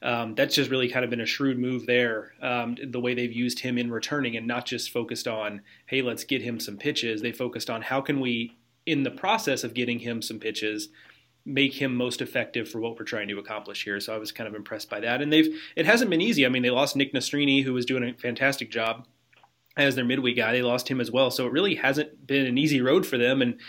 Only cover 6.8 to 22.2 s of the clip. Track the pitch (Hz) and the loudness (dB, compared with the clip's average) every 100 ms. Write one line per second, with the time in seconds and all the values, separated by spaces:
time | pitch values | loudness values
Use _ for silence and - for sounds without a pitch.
6.8 | 147 - 117 110 117 113 123 120 - 113 | -4 -2 -2 -2 -4 -4 -6 -6 -6 -6
7.8 | 110 135 147 139 127 117 117 - _ _ | -2 -2 0 0 0 -2 -4 -10 _ _
8.8 | - 147 131 131 190 226 - 127 123 120 | -2 0 0 -2 0 0 0 -2 -2 -2
9.8 | 123 117 120 113 - 110 110 107 107 107 | -2 -2 -4 -6 -6 -6 -6 -4 -4 -4
10.8 | 107 - - - _ _ - 139 139 139 | -8 -14 -20 -20 _ _ -4 2 2 2
11.8 | 135 123 123 - 120 127 113 120 110 113 | -2 0 -2 -4 -4 -4 -2 -4 -6 -4
12.8 | 117 113 107 113 101 101 101 107 101 101 | -6 -6 -6 -6 -4 -6 -8 -10 -8 -8
13.8 | 104 101 101 110 107 - 110 107 101 107 | -4 -4 -4 -6 -8 -8 -8 -8 -10 -10
14.8 | - 107 117 127 147 156 156 - - - | -8 -4 0 0 4 6 6 2 -6 0
15.8 | 165 233 233 165 214 165 127 127 123 123 | 6 6 6 2 2 4 4 4 2 4
16.8 | 139 139 135 131 - 143 143 135 131 123 | 2 2 0 0 -2 0 4 4 4 0
17.8 | 123 131 120 123 123 117 135 135 113 113 | 0 0 -2 -4 -4 0 0 0 -4 -2
18.8 | 113 117 - _ _ _ _ _ _ - | -2 -4 -10 _ _ _ _ _ _ 0
19.8 | 139 127 123 131 127 120 113 123 123 123 | 2 2 0 2 2 2 2 2 2 0
20.8 | - 131 117 123 131 127 123 135 202 156 | 0 -2 0 2 2 2 0 2 2 2
21.8 | 135 139 147 - | 2 2 -2 -6